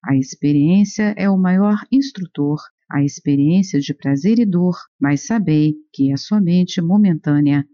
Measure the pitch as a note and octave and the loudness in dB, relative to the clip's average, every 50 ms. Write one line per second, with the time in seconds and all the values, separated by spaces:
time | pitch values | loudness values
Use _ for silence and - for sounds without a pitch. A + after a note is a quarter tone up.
0 | - - C3+ C3+ C3 - - _ - D3 D3 C#3+ C#3+ D#3+ F3+ G3 G#3 G3+ - - | -2 0 0 0 -2 -4 -8 _ -2 0 2 2 2 4 4 2 2 0 -2 -4
1 | G#3+ G#3 G#3 - F#3+ G3 G3 F#3 F#3 F3+ F#3 F#3 G3+ G#3 G#3 G#3 - _ A#3+ C4+ | -4 -4 -2 -2 0 0 0 2 2 2 2 2 2 2 0 -2 -2 _ 0 0
2 | C#4 C#4 - F#3+ F3+ D#3+ _ - C#3+ C#3+ D3 D3+ - - _ _ _ _ - C#3+ | 0 -2 -6 -12 -12 -10 _ -4 -2 -2 -2 -4 -8 -16 _ _ _ _ -2 -2
3 | C#3+ C#3+ - - _ D3 C#3+ C#3 C#3 D3+ E3+ F#3+ F#3+ F#3+ - C#3+ C#3 - C#3 _ | -2 -2 -4 -4 _ -2 0 2 2 2 2 2 0 0 -2 -4 -4 -4 -8 _
4 | - C#3 C#3 C#3 C#3+ G3+ A3+ A3+ A#3+ G3+ E3+ F3 F3+ F3+ F3 - - _ _ _ | -2 -2 -2 0 0 0 2 2 0 0 0 0 0 0 -2 -4 -10 _ _ _
5 | - C#3+ D3 C#3 - - - G#3+ F#3+ D#3+ D#3 D3+ D3+ D#3 D3+ - - _ - - | -2 -2 -2 -2 -2 -4 -4 -2 0 0 2 2 2 0 -2 -4 -10 _ -4 -2
6 | C3+ C3+ C#3 C#3 - - G#3+ G#3+ G3 E3+ F3 F3+ F3+ F3+ - - E3 E3 F#3 G#3 | -2 0 0 -4 -4 -2 0 0 2 2 2 2 0 0 -2 -4 -2 0 2 2
7 | G#3 F#3+ E3 D3+ _ D#3 D3 D3 D3 C#3+ C#3+ C#3+ C#3 _ | 4 2 2 0 _ 0 0 2 2 2 2 0 -2 _